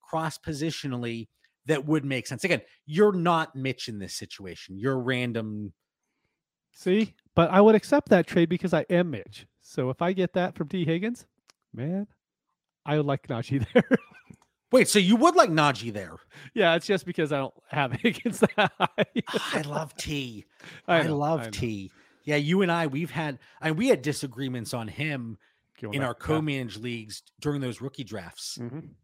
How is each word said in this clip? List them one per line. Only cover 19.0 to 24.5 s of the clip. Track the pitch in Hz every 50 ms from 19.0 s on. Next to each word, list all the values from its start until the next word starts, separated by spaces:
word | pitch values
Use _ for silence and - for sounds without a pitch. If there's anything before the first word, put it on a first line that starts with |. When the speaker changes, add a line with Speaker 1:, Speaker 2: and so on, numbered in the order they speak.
| 185 _ _ 240 - -
Speaker 1:
Ah, | - - - - -
I | 202
love | 151 143 147 147 160 147 -
T. | - - 170 151 143 135 123 113 101 - _ _ _ - - - - _ -
Speaker 2:
I | 175 165
Speaker 1:
I | 143
Speaker 2:
know, | 165 156
Speaker 1:
love | 143 143 151 165 147
Speaker 2:
I | 117
know. | 113
Speaker 1:
T. | 104 - 127 117 110 101 95 98 _ _ _ _ _ _ _
Yeah, | 147 147
you | 147 147 151 175 196
and | 196 175
I, | 170 170 165
we've | 151 131 147 170 156
had, | - 170 160 147 135 - _ _ _ -
and | - 160 156
we | 156 233 269
had | 240 147
disagreements | 120 151 135 - - 135 120 123 139 131